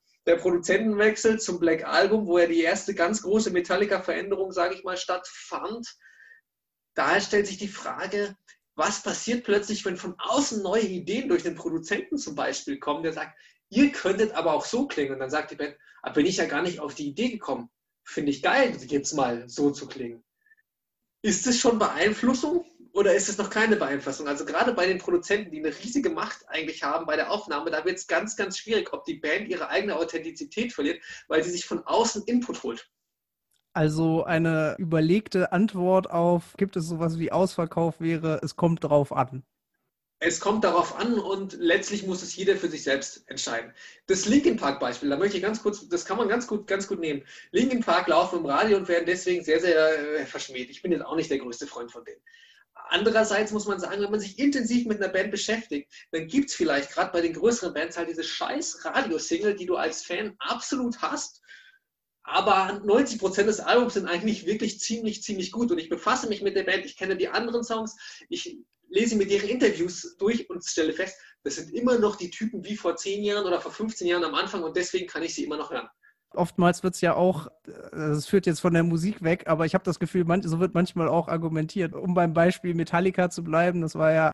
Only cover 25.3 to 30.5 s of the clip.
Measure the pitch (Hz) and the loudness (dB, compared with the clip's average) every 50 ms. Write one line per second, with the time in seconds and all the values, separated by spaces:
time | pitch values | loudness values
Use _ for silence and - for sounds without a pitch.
25.3 | 202 214 214 175 156 151 156 151 139 - - 247 240 - - 170 160 - 220 220 | 0 -2 0 -6 -8 -4 -4 -4 -4 -4 -10 -4 -2 0 0 0 0 -2 -4 -6
26.3 | - - - - 151 160 156 160 - - 160 143 156 165 - 151 156 156 156 - | -8 -12 -10 -8 -6 -6 -4 -6 -6 -4 -4 -2 -2 -2 -2 0 0 0 0 0
27.3 | 202 208 - 165 147 143 160 170 151 156 160 185 180 - - - 175 175 208 220 | -2 -4 -2 -4 -4 -2 -2 -2 -2 0 0 -2 -2 -4 -4 0 0 0 0 -2
28.3 | - - 196 190 185 - - 214 226 202 175 - - 147 - 170 156 - - 151 | -4 -4 -4 -4 -4 -8 -4 0 0 0 0 -2 -8 -8 -8 -8 -8 -4 -2 -2
29.3 | 165 196 214 - 180 160 160 - 156 185 208 202 160 156 170 165 170 156 156 165 | -2 -2 -2 -4 -4 -4 -4 -2 -2 0 0 0 -2 -2 -2 -2 -4 -6 -8 -8
30.3 | - - 151 - | -10 -10 -14 -8